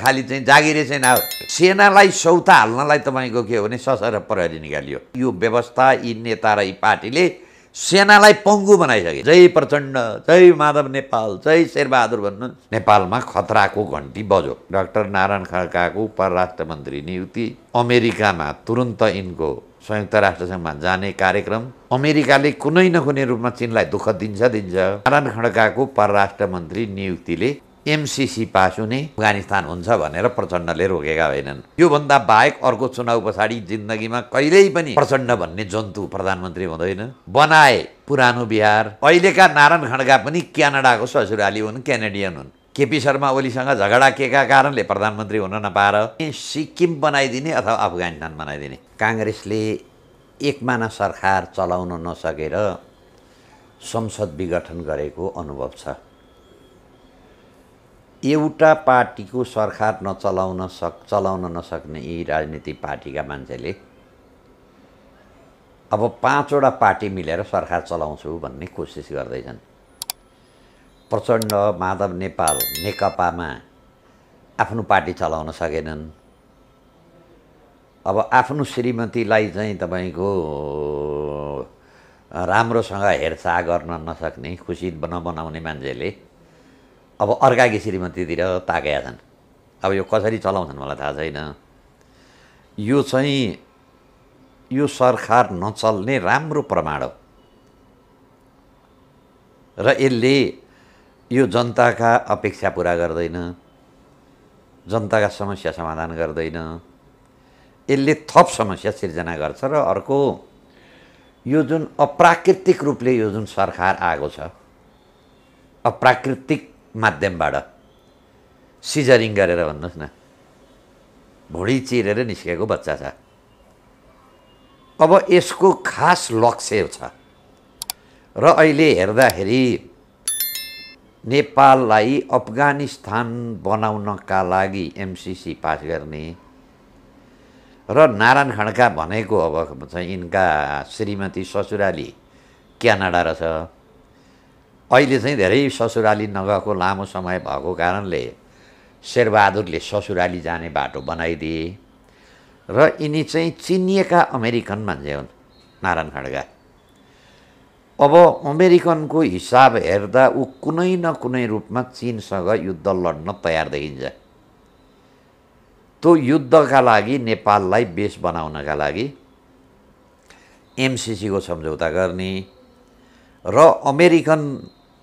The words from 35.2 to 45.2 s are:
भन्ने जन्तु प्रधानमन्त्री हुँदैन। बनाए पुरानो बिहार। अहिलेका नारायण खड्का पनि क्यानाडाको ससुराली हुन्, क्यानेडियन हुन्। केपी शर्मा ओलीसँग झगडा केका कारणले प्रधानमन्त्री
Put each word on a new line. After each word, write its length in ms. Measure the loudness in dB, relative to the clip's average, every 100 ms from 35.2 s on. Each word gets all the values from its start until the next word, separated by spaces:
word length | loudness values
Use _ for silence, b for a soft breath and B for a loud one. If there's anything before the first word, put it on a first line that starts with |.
| 0
भन्ने 340 | -2 -2 -8 -6
जन्तु 420 | -6 -6 -8 -10
प्रधानमन्त्री 580 | -6 -4 -4 -6 -8 -8
हुँदैन। 480 | -4 -4 -4 -10 -16 -2
बनाए 580 | 2 6 8 8 6 -2 -12 -4
पुरानो 380 | 2 2 2 0
बिहार। 520 | 2 4 4 0 0
अहिलेका 440 | 4 6 4 6 6
नारायण 400 | 8 6 6 0
खड्का 300 | -2 4 4
पनि 240 | 2 -4
क्यानाडाको 640 | -4 0 2 4 4 4 0
ससुराली 540 | 0 0 0 0 0
हुन्, 220 | -6 -6
क्यानेडियन 540 | -4 -2 -2 -4 -6 -8
हुन्। 120 | -18 _ _ -2
केपी 240 | 0 2
शर्मा 320 | 0 0 0
ओलीसँग 420 | 0 -2 -4 -2
झगडा 360 | 0 4 6 4
केका 340 | 4 0 2
कारणले 400 | 4 4 4 0
प्रधानमन्त्री 540 | -2 0 -2 -4